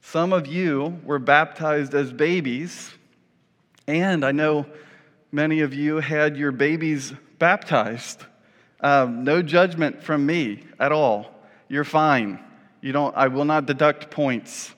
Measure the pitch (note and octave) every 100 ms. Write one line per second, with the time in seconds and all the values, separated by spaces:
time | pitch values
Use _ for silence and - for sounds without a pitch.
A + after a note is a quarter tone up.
0 | - D#3+ E3+ F#3 C#3+ E3+ F3+ C#3 D3 F3
1 | - C#3+ B2+ D3 D#3+ - D#3+ D3+ C#3 C#3+
2 | C3+ A#2+ D3+ F3+ C3+ B2 E3+ - - -
3 | _ _ _ _ _ _ _ _ - D#3
4 | F#3+ F3 C3+ C#3+ D#3 D3+ C#3 - - -
5 | _ _ _ D3 D#3 D#3 D3 C3+ D3 D#3
6 | C#3 D3+ D3+ C#3+ C#3+ B2+ C#3+ D#3+ D#3+ D3
7 | B2+ C#3 _ _ C3 G3 - C#3+ A2 A#2
8 | - - - _ _ _ _ _ C#3+ C#3
9 | B2+ A#2 B2+ D#3+ E3 E3+ F#3 E3 D3+ C3+
10 | - D3+ C#3+ E3+ B2+ G2+ - - C3+ D3+
11 | C#3 G#2 G#2+ - - _ _ C#3 C#3+ D#3
12 | D#3 C3+ G#2 F#2 - - _ _ C3+ C#3
13 | C#3+ - C3+ C3 D3 D#3 C#3 C3+ D3+ C#3+
14 | - - C#3 A#2+ - - -